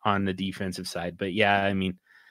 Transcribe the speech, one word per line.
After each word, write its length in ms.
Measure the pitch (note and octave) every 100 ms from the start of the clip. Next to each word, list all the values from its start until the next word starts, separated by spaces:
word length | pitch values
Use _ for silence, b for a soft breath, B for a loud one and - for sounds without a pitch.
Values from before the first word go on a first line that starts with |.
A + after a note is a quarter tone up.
on 200 | G#2+ G2
the 80 | G2
defensive 540 | F#2 F#2+ F#2+ G2 F2+ F2+
side. 320 | F2 F2 E2+
But 140 | G2
yeah, 320 | F#2+ G#2 G2+
I 100 | G2
mean, 240 | G2 F#2+ F2+ _ - -